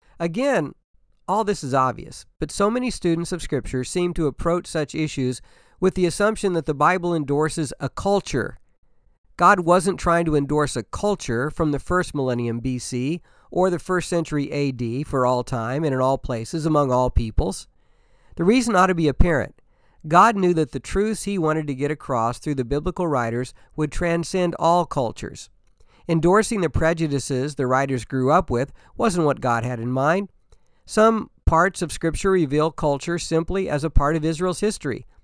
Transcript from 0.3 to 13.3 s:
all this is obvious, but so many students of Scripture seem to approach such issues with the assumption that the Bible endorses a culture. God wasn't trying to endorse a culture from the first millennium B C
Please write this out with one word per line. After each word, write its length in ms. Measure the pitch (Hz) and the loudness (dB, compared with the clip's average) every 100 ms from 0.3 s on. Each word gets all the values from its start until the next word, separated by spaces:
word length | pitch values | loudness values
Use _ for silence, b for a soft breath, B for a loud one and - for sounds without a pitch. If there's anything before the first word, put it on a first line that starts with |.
| 170 277 240 147 - _ _ _ _ - | -2 0 0 -2 -8 _ _ _ _ -4
all 160 | 202 | -2
this 180 | 208 202 | 0 -4
is 100 | 139 | -2
obvious, 540 | 131 131 113 - - - - | 0 0 -2 -12 -18 -20 -10
but 100 | 151 | -6
so 180 | - 202 | 0 0
many 220 | 247 254 | 0 -4
students 400 | - 175 165 170 | -2 -2 -2 -2
of 100 | 175 | -6
Scripture 440 | - 139 - 131 | -4 -4 -4 -6
seem 280 | 123 180 175 | -4 -2 -2
to 140 | 170 151 | 0 -2
approach 400 | - 170 175 - | -2 -2 -2 -2
such 260 | 165 147 | -4 -4
issues 480 | - 156 - 127 127 b b b b | -4 -4 -2 -4 -4 b b b b
with 160 | 185 | -2
the 100 | 185 | 2
assumption 480 | 175 - 208 220 202 | 0 2 0 0 0
that 140 | 170 151 | 0 -2
the 80 | |
Bible 400 | 139 151 180 175 | 2 2 2 0
endorses 580 | 170 139 143 156 - 147 - | -2 0 0 0 -2 -6 -6
a 100 | 139 | -8
culture. 680 | - 196 202 - 131 - - _ _ _ _ _ _ _ - | -4 0 0 0 -4 -4 -8 _ _ _ _ _ _ _ 4
God 240 | 175 196 | 6 6
wasn't 400 | 165 180 180 165 | 4 4 2 0
trying 240 | 180 170 | 2 2
to 100 | 170 | 2
endorse 400 | 151 139 151 143 | 0 2 0 0
a 80 | 127 | -2
culture 640 | - - 208 196 - 117 143 | -8 -4 -2 -2 -2 -4 -2
from 220 | - 156 | -2 -2
the 80 | 143 | -2
first 340 | - 180 175 | 0 0 0
millennium 460 | 147 131 120 120 113 | -2 -2 -2 -2 -4
B 180 | 123 127 | -4 -6
C 460 | - 123 131 170 b | -6 -4 -4 -6 b